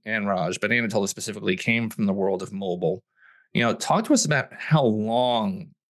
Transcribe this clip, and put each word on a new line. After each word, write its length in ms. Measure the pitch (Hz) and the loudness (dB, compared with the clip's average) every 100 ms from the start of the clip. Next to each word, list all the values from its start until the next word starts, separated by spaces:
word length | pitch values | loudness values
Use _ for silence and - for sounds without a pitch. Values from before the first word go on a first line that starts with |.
and 220 | 107 110 101 | -6 -2 0
Raj, 340 | 95 85 90 | 0 0 -2
but 100 | 104 | 0
Anatoly 380 | 120 117 104 98 | 0 2 0 -2
specifically, 480 | - 107 104 107 98 | -4 -8 -6 -2 -2
came 340 | - 117 113 | 0 0 -2
from 160 | - 101 | -2 -2
the 60 | |
world 300 | 98 95 92 | 0 0 -2
of 100 | 95 | -4
mobile. 500 | 98 95 87 85 92 - _ - - _ | -6 -4 -2 -2 -2 -8 _ -20 -20 _
You 100 | - | -2
know, 120 | 117 | 0
talk 300 | 113 - 175 226 | -2 0 0 4
to 80 | |
us 100 | 277 | 2
about 280 | - 143 - | 4 0 -2
how 320 | - - 156 | -10 2 4
long 840 | 123 107 107 117 123 117 104 95 - _ _ | 4 2 0 0 2 2 0 -4 -10 _ _